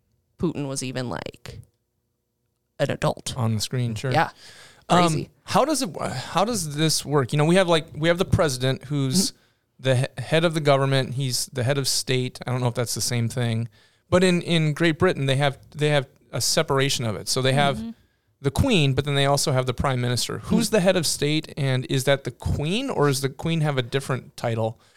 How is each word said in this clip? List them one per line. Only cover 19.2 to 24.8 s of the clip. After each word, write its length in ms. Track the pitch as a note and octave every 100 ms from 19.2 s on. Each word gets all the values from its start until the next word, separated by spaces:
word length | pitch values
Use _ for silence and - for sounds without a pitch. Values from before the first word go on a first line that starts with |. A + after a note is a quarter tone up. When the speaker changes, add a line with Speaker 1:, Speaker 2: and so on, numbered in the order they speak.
| C#3
Speaker 2:
also 240 | C#3+ E3
have 120 | C3 B2+
the 60 |
prime 280 | A#2+ C#3+ B2+
minister. 380 | B2 A#2+ - G#2+
Who's 280 | - - G#3+
Speaker 1:
Mm-hmm. 80 | G#3+
Speaker 2:
the 40 |
head 140 | F3+ F#3
of 80 | D3
state, 460 | - D3 D#3 D3+ -
and 300 | C3+ C3 B2+
is 140 | C3+ B2
that 200 | C#3 B2
the 60 |
queen, 580 | - - - D3 G#3 C4+
or 180 | - C#3+
does 140 | C3
the 80 | C3+
queen 320 | - E3 E3
have 160 | D3+ C3+
a 40 |
different 520 | A#2 C#3 C3+ C3 - -
title? 420 | A#2+ A2+ A2 A2+